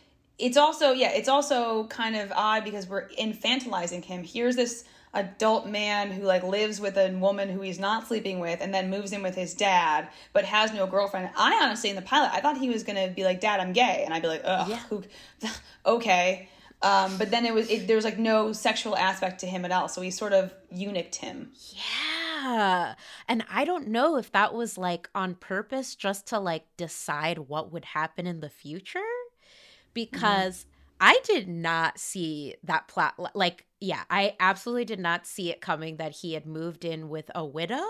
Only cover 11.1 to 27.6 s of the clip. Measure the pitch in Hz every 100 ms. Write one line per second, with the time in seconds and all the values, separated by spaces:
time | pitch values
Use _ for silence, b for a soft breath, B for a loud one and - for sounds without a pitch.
11.1 | 190 180 - 247 440 262 214 208 196 180
12.1 | 285 269 196 294 269 262 220 202 196 185
13.1 | 185 190 185 214 202 185 180 247 - 175
14.1 | 165 165 160 - 180 190 233 - 208 185
15.1 | B B B 220 - - - - 233 220
16.1 | 180 180 185 B B B - 196 196 190
17.1 | 185 185 233 233 220 226 214 185 220 214
18.1 | 196 226 220 214 220 226 220 214 208 190
19.1 | 190 185 185 180 185 180 180 160 - 185
20.1 | 185 208 196 185 - - 180 202 185 170
21.1 | - - - - _ - - - - 320
22.1 | 320 330 311 262 226 196 180 147 - B
23.1 | B B 226 - 196 294 359 214 226 302
24.1 | 285 - 196 208 226 226 - 180 175 -
25.1 | 202 185 180 - 190 214 262 254 - 196
26.1 | 196 - 220 185 160 _ - 165 - -
27.1 | 147 160 170 135 151